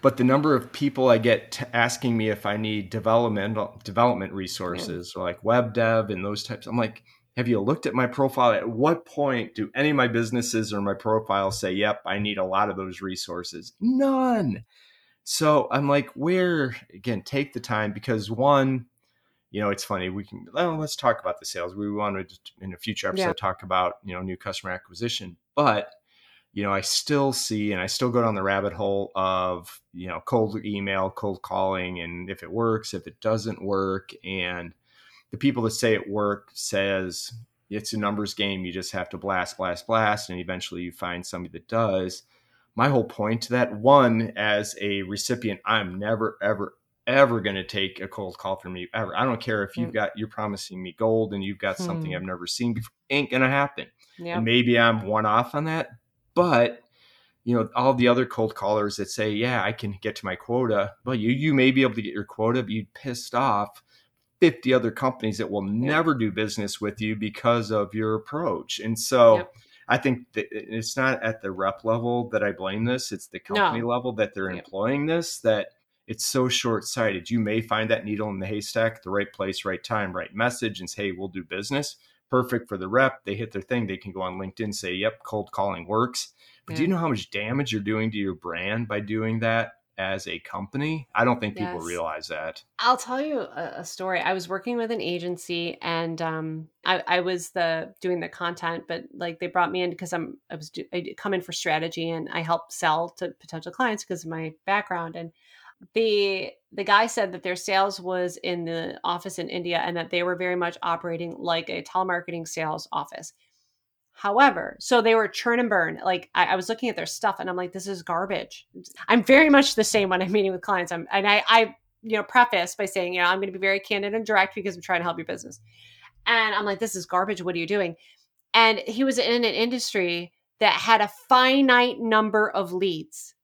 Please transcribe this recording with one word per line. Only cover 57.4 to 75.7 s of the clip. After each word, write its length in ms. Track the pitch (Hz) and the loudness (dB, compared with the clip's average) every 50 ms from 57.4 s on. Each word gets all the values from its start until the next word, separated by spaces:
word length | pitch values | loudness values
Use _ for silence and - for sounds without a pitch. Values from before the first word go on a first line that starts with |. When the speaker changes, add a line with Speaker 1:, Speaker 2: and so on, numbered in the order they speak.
| _ | _
Speaker 1:
you 100 | 117 120 | 0 2
know, 140 | 117 110 - - | 2 2 0 0
all 180 | 123 123 135 135 | 2 2 4 4
the 120 | 123 123 123 | 6 6 6
other 160 | 120 123 127 | 6 4 2
cold 280 | 123 - - 113 107 - | -2 0 -2 -2 -2 -2
callers 420 | - 101 95 110 107 104 104 101 | -4 0 0 2 2 2 0 -2
that 120 | - 98 - | -4 -6 -6
say, 220 | - - 107 107 | -4 -2 -2 -2
"Yeah, 320 | 104 104 117 127 123 113 95 | 0 0 0 0 0 0 0
I 80 | 101 110 | -2 -4
can 240 | - - 101 98 95 | -4 -6 -8 -8 -4
get 140 | - 110 104 | -6 -6 -6
to 80 | - - | -4 -6
my 100 | 98 92 | -6 -6
quota." 600 | - - - 120 123 127 117 107 101 98 104 - _ _ | -6 -6 -2 0 0 2 2 2 0 0 -2 -6 _ _
Well, 100 | 123 131 | -4 -2
you, 160 | 117 107 113 | 0 2 2
you 220 | 127 139 147 156 143 | 0 2 2 2 4
may 180 | 135 127 135 | 6 6 6
be 100 | 127 135 135 | 6 6 4
able 120 | 127 107 | 2 2
to 60 | 113 104 | -2 -6
get 100 | 101 - | -6 -6
your 100 | 104 101 | -8 -8
quota, 380 | - - - 107 113 120 127 120 | -8 -4 0 0 2 2 0 -2
but 80 | 98 | -2
you 140 | 107 110 101 - _ | -4 -6 -6 -8 _
pissed 420 | - - 139 123 117 - - - | -12 -10 -10 -8 -8 -10 -4 -2
off 480 | 120 131 131 107 101 104 101 - - _ _ _ _ _ _ _ _ _ _ _ _ | 0 2 2 2 0 -2 -4 -8 -20 _ _ _ _ _ _ _ _ _ _ _ _
fifty 340 | - 165 156 - - 127 127 | 4 4 4 2 2 4 4
other 180 | 127 117 113 | 4 4 2
companies 460 | 110 - 135 131 131 - - 110 104 104 | -2 0 -2 -2 -2 0 -4 -4 -2 -2
that 120 | 110 - | -4 -2
will 140 | 98 104 98 | -2 -2 -2
Speaker 2:
Yeah. 60 | 98 104 | 0 -2
Speaker 1:
never 420 | 113 123 139 151 160 165 160 151 | 0 0 2 2 2 4 2 2
do 160 | 127 113 107 | 2 0 0
business 500 | 90 101 110 104 98 - 101 101 - - | 0 0 -2 -2 -2 -4 -4 -6 -4 -4
with 200 | 107 104 101 - | -4 -4 -4 -2
you 140 | 107 107 107 | -4 -4 -2
because 560 | 104 107 107 - - - 120 120 117 - 104 | -2 -4 -6 -6 0 2 4 4 4 2 0
of 220 | 110 107 101 95 - | 0 0 0 0 -2
your 220 | 110 110 110 110 | -2 0 0 -2
approach. 640 | 110 110 - 147 151 175 143 92 82 - - - - | -2 -4 -6 -6 -4 -2 -2 -2 -4 -6 -8 -10 -6
And 180 | - 113 113 110 | -4 -4 -4 -2
so 380 | - - 135 123 120 117 110 | -2 0 6 10 10 10 10
Speaker 2:
Yep. 160 | 104 92 - - - _ _ _ - - - | 8 4 -4 -12 -20 _ _ _ -20 -2 0
Speaker 1:
I 80 | 117 | 0
think 360 | 131 - 139 127 120 - _ _ | 2 4 2 0 0 -4 _ _
that 140 | 110 101 - | -6 -6 -6
it's 460 | - 107 107 95 110 113 110 - - | -8 -12 -10 -6 -6 -6 -6 -4 -4
not 240 | 139 131 131 127 - 113 | 0 0 0 0 0 -2
at 180 | 110 110 - | -4 -4 -4
the 100 | - 98 | -6 -8
rep 320 | 92 90 95 98 95 - - | -4 -2 -2 -2 -2 -2 -2
level 440 | 110 113 117 117 120 120 123 117 104 | 0 0 0 0 0 0 0 -2 -2
that 140 | 110 107 101 | -2 0 0
I 80 | 101 92 | 0 -2
blame 320 | 87 95 95 95 104 113 | -2 -6 -4 -2 -2 0
this. 260 | 120 123 127 - - | 0 0 -2 -4 -6
It's 160 | 107 92 - | -8 -10 -10
the 120 | - - 92 | -14 -16 -16
company 420 | _ - 101 208 202 175 143 113 | _ -2 0 2 2 2 2 0
Speaker 2:
No. 60 | 117 | -2
Speaker 1:
level 260 | 120 120 123 120 127 110 | 0 -2 0 -2 -4 0
that 200 | 107 107 104 - | 0 0 0 0
they're 160 | 101 95 95 | -4 -4 -4
Speaker 2:
Yep. 140 | 90 87 - | -4 -8 -10
Speaker 1:
employing 400 | - - 95 104 117 135 143 143 | -10 -4 -2 0 0 0 0 0
this, 320 | 151 165 170 165 - - - | 0 0 -2 -2 -4 -10 -2
that 280 | - 117 107 104 95 - | 2 2 2 2 0 -6